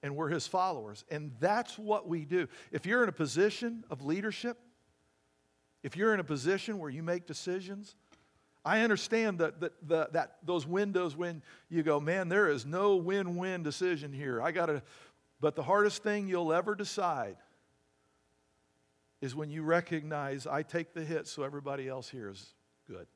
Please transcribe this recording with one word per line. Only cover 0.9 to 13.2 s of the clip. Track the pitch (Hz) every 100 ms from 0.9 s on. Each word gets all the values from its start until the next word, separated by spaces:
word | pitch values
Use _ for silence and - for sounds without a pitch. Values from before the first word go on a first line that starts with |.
| 104 -
And | 165 151 117
that's | 165 214 233 -
what | 214 214 185
we | 165 147
do. | 180 160 - -
If | - 175
you're | 240
in | 226
a |
position | 156 151 135 202 202 240 233 -
of | 143
leadership, | 139 175 214 196 240 240 _ _ _ _ _ _ _ _ _ _ _ _
if | 139 160
you're | 220
in | 208
a | 156
position | 147 135 190 - 208
where | 151
you | 135
make | 160 175 175
decisions, | 147 - 185 185 202 208 _ _ _ _ _ _ _ 160
I | 214
understand | 233 208 - 226 220 180
that, | 160 151
that, | 165 - 151
the, | 160 151
that | 165 135 -
those | 156 175 143
windows | 185 208 190 180 143
when | 175 160 - - _
you | 165
go, | 156 147
"Man, | 147 185 180
there | 190 196
is | 143 120
no | 175 202 196
win-win | 170 196